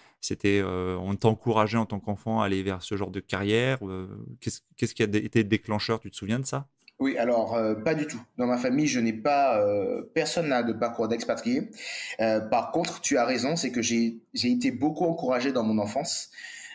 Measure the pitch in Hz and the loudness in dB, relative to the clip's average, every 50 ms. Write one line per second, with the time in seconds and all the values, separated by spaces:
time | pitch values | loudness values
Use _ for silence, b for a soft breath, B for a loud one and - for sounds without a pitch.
0 | b b b b b - 101 - - 101 101 101 95 92 92 92 92 92 92 90 | b b b b b -6 -4 0 2 4 4 4 4 2 0 -2 -2 -2 -2 -2
1 | 92 95 101 - - 113 110 - - 120 110 110 107 104 113 117 110 - 104 95 | -2 -2 0 2 4 4 4 2 2 2 4 4 4 4 2 0 0 -2 -4 -6
2 | - 107 101 - - 113 110 113 104 101 98 95 95 98 95 87 - - 107 98 | -4 -6 -6 -6 -4 -2 0 0 2 2 0 0 0 -2 -4 -4 -4 -6 -4 -4
3 | 101 92 92 98 - - - 95 101 101 110 117 123 131 131 123 101 95 92 92 | -4 -4 -6 -8 -6 -4 -4 -2 2 2 2 4 4 2 0 -2 -4 -6 -8 -8
4 | 92 95 104 104 113 - 120 - - 110 - - - _ _ - 120 - - - | -8 -10 -12 -14 -14 -14 -16 -10 -8 -8 -8 -8 -10 _ _ -4 -4 -2 0 0
5 | 113 104 101 107 113 107 - 117 110 98 110 104 - - 107 104 - - 113 110 | 0 2 2 0 0 2 2 2 2 4 2 0 0 0 -4 -2 -2 -2 -2 -4
6 | - 107 - - 101 98 113 131 135 - - 139 139 - _ _ _ _ - - | -4 -8 -14 -8 -6 -4 -4 -4 -4 -4 -6 -6 -6 -8 _ _ _ _ -8 -4
7 | 135 135 - - 117 123 120 113 110 101 117 113 110 110 110 110 - 165 160 151 | -2 -2 0 0 2 2 2 2 2 2 0 0 0 0 0 0 0 0 0 0
8 | 147 - 123 113 - - _ - 123 120 123 120 123 127 127 147 151 143 123 123 | -2 -4 -6 -10 -14 -10 _ -2 0 0 0 0 0 2 2 2 2 2 2 2
9 | 113 113 110 110 107 147 143 139 139 131 113 107 104 104 104 101 95 - 87 - | 2 0 0 0 0 2 4 4 4 4 4 4 4 4 4 2 0 0 -2 -4
10 | - - - 165 151 - - 175 160 147 131 120 117 117 107 113 120 113 - - | -6 -4 0 0 0 0 0 0 0 2 2 2 2 0 0 0 -2 -2 -2 -2
11 | 113 107 117 117 - - 113 - - 117 123 147 - - - B B B B B | -2 0 -2 -2 -2 -2 -4 -2 0 0 0 0 -2 -4 -8 B B B B B
12 | B B B B 110 110 110 110 110 107 120 117 - - - 165 175 170 - - | B B B B 0 2 2 2 0 0 0 0 0 0 0 -2 -2 -2 -4 -4
13 | - - 143 127 120 127 131 113 120 139 165 160 - 123 117 123 110 - 120 117 | -2 0 2 2 2 2 2 0 0 0 0 0 -2 -2 -2 -2 0 0 2 2
14 | 117 113 113 - - _ - 117 123 123 123 123 135 135 117 113 143 156 160 151 | 2 0 -2 -6 -10 _ -4 -2 2 2 2 2 2 0 0 0 0 0 0 0
15 | 180 170 165 - 139 123 127 120 123 139 131 123 110 110 107 107 104 107 - 135 | 0 0 0 0 0 0 0 0 0 0 0 0 2 2 2 2 0 0 -2 -2
16 | 160 - - - - - B B B B B B B B | -2 -2 -2 -2 -4 -8 B B B B B B B B